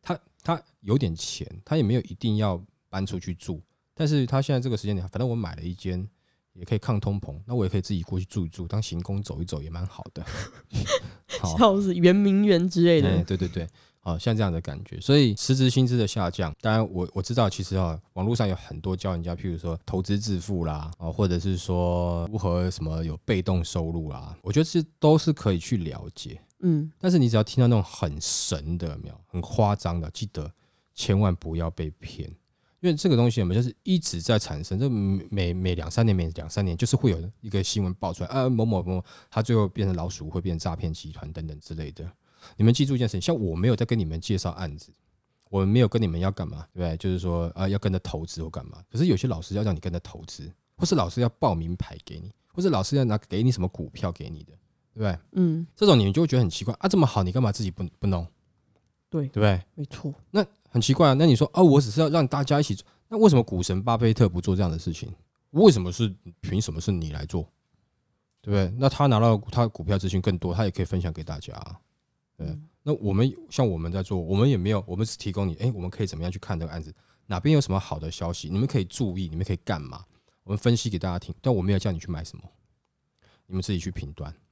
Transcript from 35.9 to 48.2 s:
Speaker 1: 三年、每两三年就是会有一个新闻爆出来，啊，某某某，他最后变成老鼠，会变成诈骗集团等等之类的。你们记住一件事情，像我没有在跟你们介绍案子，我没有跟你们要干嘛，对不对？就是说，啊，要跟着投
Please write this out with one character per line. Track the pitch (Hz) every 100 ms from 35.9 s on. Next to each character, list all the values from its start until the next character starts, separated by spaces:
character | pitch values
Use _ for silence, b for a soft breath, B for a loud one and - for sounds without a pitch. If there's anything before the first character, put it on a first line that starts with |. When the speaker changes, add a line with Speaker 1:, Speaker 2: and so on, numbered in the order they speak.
Speaker 1:
三 | 98 113
年、 |
每 | 95 82
两 | 85 80
三 | -
年 | 98 85
就 | 117
是 |
会 | - 131
有 | 82 85 -
一 | 113
个 | 98
新 | 92 110
闻 | 95
爆 | 92 95
出 | 85
来， | 85
啊， | 127 131
某 | 120
某 | 113 113
某， | 95 92 - b b
他 | -
最 | 110 117
后 | 101
变 | 104 98
成 | 90
老 | 85
鼠， | - 78
会 | 90
变 | 90 82
成 |
诈 | 90 82
骗 | 85
集 | 78 78
团 | 76 -
等 | 80
等 | 80 73
之 | -
类 | 80 76
的。 | - 90 - b b b b
你 |
们 | 110
记 | 123 139
住 |
一 | 131
件 | 117
事 |
情， | 95
像 | - 160
我 | 101 82
没 | 107
有 |
在 | 110
跟 | 117 113
你 |
们 | 82 80
介 | - 95
绍 | 92
案 | 76 87 76
子， | - _ _ _ _ _ _
我 | 98
没 | 95 113
有 | 113
跟 | 117
你 | 104
们 | 82
要 | 95
干 | 95 82
嘛， | 71 80
对 |
不 | 92 87
对？ | 80
就 | 98
是 | 92
说， | 90 85 85 82
啊， | 95
要 | 101
跟 | 101
着 | 92
投 | - -